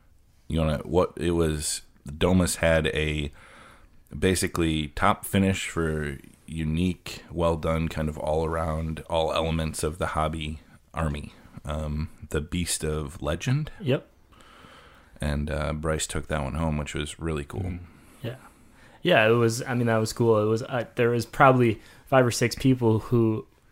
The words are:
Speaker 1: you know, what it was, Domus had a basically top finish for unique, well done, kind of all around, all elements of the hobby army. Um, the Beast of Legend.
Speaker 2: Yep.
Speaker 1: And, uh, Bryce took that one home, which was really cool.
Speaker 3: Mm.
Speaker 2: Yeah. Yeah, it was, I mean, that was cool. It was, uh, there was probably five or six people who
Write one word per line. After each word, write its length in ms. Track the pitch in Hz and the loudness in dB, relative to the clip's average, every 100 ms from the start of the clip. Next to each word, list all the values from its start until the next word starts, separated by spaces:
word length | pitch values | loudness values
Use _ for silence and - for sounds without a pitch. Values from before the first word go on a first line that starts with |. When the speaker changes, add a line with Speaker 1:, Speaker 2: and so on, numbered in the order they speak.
| _ _ _ _ - | _ _ _ _ -6
Speaker 1:
you 160 | 80 | 0
know, 160 | 78 71 | 0 0
what 280 | - 87 87 - | 0 2 2 0
it 160 | 85 | 0
was, 500 | 85 80 78 76 - - _ - 76 | 2 2 0 -4 -8 -10 _ -14 -2
Domus 380 | 87 92 87 - | 2 4 2 2
had 300 | 82 80 78 | 2 4 2
a 440 | 76 76 76 71 - - - - - - - - 76 | -2 -2 -2 -6 -8 -20 -20 -20 -20 -20 -20 -16 -2
basically 720 | 95 92 92 - 82 78 76 | 0 2 0 0 0 0 -2
top 360 | - 98 - | 0 2 2
finish 440 | - 101 95 95 - | 0 2 2 2 -4
for 500 | - 82 78 73 69 - - - | -4 -2 -2 -4 -8 -12 -20 -12
unique, 800 | 80 78 80 90 82 - - - | -6 -2 0 0 -2 -8 -14 -10
well 260 | 85 85 82 | -2 0 0
done, 320 | 82 80 80 | 0 -2 -2
kind 200 | - 78 | -2 -4
of 100 | 76 | -4
all 260 | 76 78 | -2 0
around, 580 | 80 82 82 78 80 78 - | 0 -2 -2 -4 -4 -6 -4
all 220 | 82 80 | -2 0
elements 500 | 76 80 80 80 - | 0 0 0 -2 -2
of 160 | 80 78 | -4 -4
the 100 | 80 | -4
hobby 520 | 80 78 78 78 78 - - _ | -2 -2 -2 -8 -10 -14 -20 _
army. 380 | - 80 73 - - - - | -4 -2 -4 -8 -16 -20 -14
Um, 440 | - 76 76 73 85 - 78 | -8 -6 -4 -4 -6 -10 -8
the 100 | 78 | -6
Beast 440 | 73 87 85 - | -4 -4 -4 -4
of 360 | 78 78 71 - | -4 -4 -6 -6
Legend. 480 | 71 80 - 135 151 - | -4 -4 -2 -2 -4 -6
Speaker 2:
Yep. 260 | 170 143 - _ _ - - - - - - - - - | -2 -2 -4 _ _ -20 -20 -20 -20 -20 -20 -20 -20 -8
Speaker 1:
And, 300 | 73 73 76 | -4 -2 -2
uh, 220 | 73 73 | -4 -4
Bryce 340 | 76 78 78 - | -4 -2 -2 -2
took 200 | 80 73 | -6 -4
that 140 | 78 | -4
one 120 | 67 | -4
home, 220 | 69 82 76 | -2 -2 -2
which 180 | 73 | -4
was 240 | 76 73 - | -6 -6 -6
really 240 | 80 78 | -6 -4
cool. 160 | 69 - | -6 -6
Speaker 3:
Mm. 160 | 92 87 90 - - - | -6 -8 -12 -20 -20 -14
Speaker 2:
Yeah. 140 | 117 - - - - - - - | -12 -12 -16 -20 -20 -20 -20 -6
Yeah, 240 | - 160 110 | 2 4 6
it 60 | |
was, 300 | 120 117 117 | 6 4 2
I 120 | 139 | -2
mean, 120 | 123 120 | -2 2
that 120 | 113 | 2
was 140 | 110 | 0
cool. 260 | - 117 107 | 2 4 4
It 40 | 107 | 4
was, 160 | 113 | 0
uh, 200 | - 123 110 - | -2 -6 -4 0
there 140 | 120 | 2
was 140 | 120 110 | 2 -2
probably 540 | - 139 127 120 101 - - - | 4 6 8 4 2 -6 -20 2
five 200 | 135 123 | 4 4
or 40 | |
six 240 | - 120 - | 4 0 2
people 420 | 135 127 117 110 | 2 4 4 2
who 480 | - 120 113 110 - _ _ | 2 2 2 0 -6 _ _